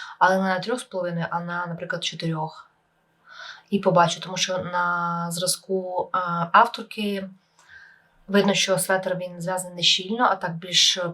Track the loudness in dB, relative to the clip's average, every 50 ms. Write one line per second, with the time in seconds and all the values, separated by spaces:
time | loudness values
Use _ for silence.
0 | -12 -10 -2 2 4 4 4 4 2 2 0 0 -2 -4 -4 -6 -6 -8 -6 -4
1 | -4 -2 -2 -2 -4 -2 -4 -4 -4 -4 -6 -6 -6 -6 -6 -8 -8 -6 -6 -6
2 | -6 -6 -8 -4 -4 -4 -2 -2 -4 -6 -8 -14 -20 _ _ _ _ _ _ _
3 | _ _ _ _ _ -20 -20 -18 -16 -16 -18 -18 _ -2 -2 2 2 4 6 6
4 | 6 4 2 -4 -8 -8 -4 -4 -2 -2 -2 -4 -4 -4 -2 -2 0 0 0 -2
5 | -2 -2 -2 -4 -4 -4 -4 -4 -2 -2 -2 -4 _ -4 -4 -4 -4 -4 -4 -4
6 | -4 -2 -2 -4 -2 -2 -2 -2 -2 4 6 6 6 6 2 -8 -12 -10 -6 -4
7 | -4 -2 -2 -4 -6 -10 -14 _ _ _ _ _ _ _ -20 -20 -20 -20 -20 _
8 | _ _ _ _ _ 2 2 4 4 6 4 2 4 2 2 2 2 2 2 2
9 | 2 0 -4 -4 -6 -8 -10 -8 -6 -4 -4 -4 -4 -6 -6 0 2 2 2 2
10 | 0 -4 0 2 4 4 4 2 -2 -6 -6 -6 -8 0 2 4 4 4 2 0
11 | -2 -4